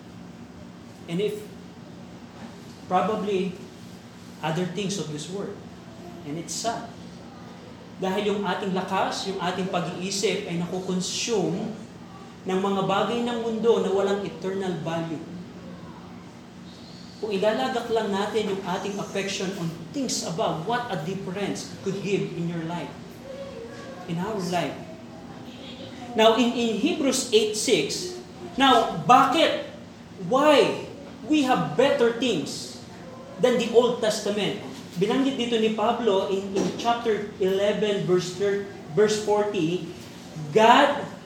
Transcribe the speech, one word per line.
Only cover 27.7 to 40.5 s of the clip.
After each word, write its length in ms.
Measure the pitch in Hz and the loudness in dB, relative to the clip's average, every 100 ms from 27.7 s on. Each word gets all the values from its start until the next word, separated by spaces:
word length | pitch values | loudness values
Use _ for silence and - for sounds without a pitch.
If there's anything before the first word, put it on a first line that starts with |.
| 180 - - - - - - - - | 4 4 -2 -6 -8 -12 -14 -6 4
now, 400 | 269 240 - 180 156 | 6 8 6 0 8
bakit? 640 | 247 - 330 302 - - - - - - - 180 | 8 8 6 4 2 -4 -12 -16 -18 -18 -8 0
Why 560 | 254 302 277 160 135 - - - - - | 6 8 8 8 4 -6 -12 -14 -8 2
we 160 | 302 254 | 4 6
have 320 | 226 151 147 | 4 2 4
better 400 | 277 277 233 233 | 6 6 4 4
things 640 | 262 175 127 - - - - - - - - - | 2 0 -2 -6 -10 -12 -14 -16 -14 -14 -12 2
than 160 | 240 226 | 4 4
the 80 | 220 | 6
Old 320 | 226 247 - | 6 6 4
Testament? 560 | 214 208 202 214 180 139 - - - 175 | 2 0 0 0 0 -2 -8 -12 -8 0
Binanggit 400 | 208 262 269 - | 2 4 2 2
dito 240 | 233 226 | 0 2
ni 160 | 220 214 | 2 2
Pablo 560 | 214 233 233 190 - | 2 4 4 4 2
in, 240 | 190 196 196 | 0 0 0
in 120 | 180 - | 0 0
chapter 520 | 233 233 233 202 - - | 0 2 2 0 -2 0
eleven, 680 | 185 190 208 185 208 196 160 | 2 4 2 2 2 2 4
verse 280 | 180 165 - | 2 2 0
thir-, 240 | 202 196 - - - 156 | 0 0 -4 -10 -2 4
verse 240 | 214 214 | 4 4
forty, 680 | - 208 208 202 160 175 - - - - - - - | 2 2 2 2 0 0 -4 -12 -14 -16 -14 -12 2